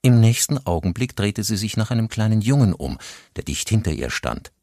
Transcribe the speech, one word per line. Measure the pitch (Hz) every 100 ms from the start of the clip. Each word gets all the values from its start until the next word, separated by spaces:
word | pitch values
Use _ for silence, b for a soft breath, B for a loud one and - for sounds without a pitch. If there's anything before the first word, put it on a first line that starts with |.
Im | 127 120
nächsten | 113 120 - 143
Augenblick | - 85 92 87 127
drehte | - 101 104
sie | 104 104
sich | 104 -
nach | 110
einem | 117 110
kleinen | - 110 110
Jungen | 107 143 110
um, | 82 69 - B B B -
der |
dicht | - 71 -
hinter | 107 95
ihr | 73 62
stand. | - 60 58 - _